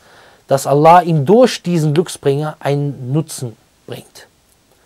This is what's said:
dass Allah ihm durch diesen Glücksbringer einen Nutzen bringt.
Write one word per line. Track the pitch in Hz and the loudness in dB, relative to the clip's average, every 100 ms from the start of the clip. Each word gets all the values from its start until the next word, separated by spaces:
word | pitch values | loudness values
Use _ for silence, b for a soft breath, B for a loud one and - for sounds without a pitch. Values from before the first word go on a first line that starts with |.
| b b b b - | b b b b -4
dass | 135 143 | -4 0
Allah | 143 160 175 | 4 6 6
ihm | 170 160 139 | 4 0 2
durch | 220 254 - | 4 4 0
diesen | 175 175 156 143 | -4 -2 0 -2
Glücksbringer | - - 143 139 151 147 | -4 -4 -4 -2 -6 -8
einen | 139 143 143 120 123 | -4 -4 -4 -8 -6
Nutzen | 147 160 - 120 107 _ _ - | -6 -6 -10 -14 -16 _ _ -20
bringt. | 117 - - - _ _ _ _ b | -18 -20 -20 -20 _ _ _ _ b